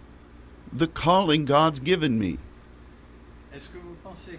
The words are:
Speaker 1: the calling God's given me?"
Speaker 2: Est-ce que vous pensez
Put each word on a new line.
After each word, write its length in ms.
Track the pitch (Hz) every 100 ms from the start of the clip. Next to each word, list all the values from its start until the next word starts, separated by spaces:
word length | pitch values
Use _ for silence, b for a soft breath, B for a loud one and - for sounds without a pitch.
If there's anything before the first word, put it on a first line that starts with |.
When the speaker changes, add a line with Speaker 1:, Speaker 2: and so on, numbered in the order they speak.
| - - - - - - -
Speaker 1:
the 160 | 120 165
calling 600 | - 143 185 190 151 143
God's 340 | 143 160 143
given 380 | 135 180 156 113
me?" 180 | 95 67 - - - - - - - - - - -
Speaker 2:
Est-ce 140 | 139 -
que 80 | 180
vous 180 | 175 170
pensez 360 | 190 185 180